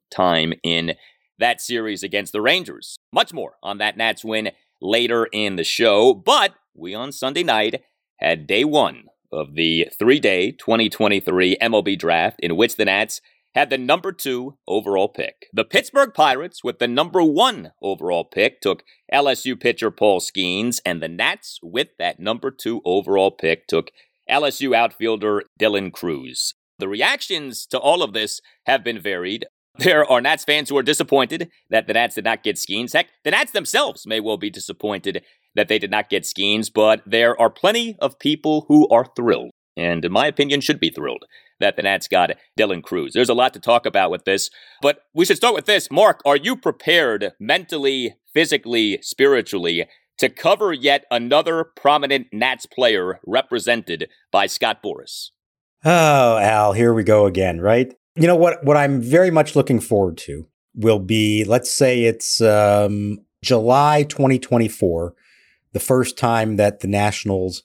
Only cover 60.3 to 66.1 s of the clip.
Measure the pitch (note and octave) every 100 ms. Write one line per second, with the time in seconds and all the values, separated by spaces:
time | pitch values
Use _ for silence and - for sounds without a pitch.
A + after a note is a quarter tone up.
60.3 | C#2+ E2 _ _ - A2 G#2 F#2+ A2 G#2+
61.3 | G#2+ G2+ B2 - - C3+ B2 A#2 A2+ -
62.3 | - A2 G#2 G#2 G#2 G#2 G#2 G#2 G#2 _
63.3 | _ - A#2+ A2+ C3+ D3 D3+ D3 - C3+
64.3 | B2+ - A#2+ A2 - F#2 E2 E2+ - _
65.3 | _ _ _ _ - - B2+ A#2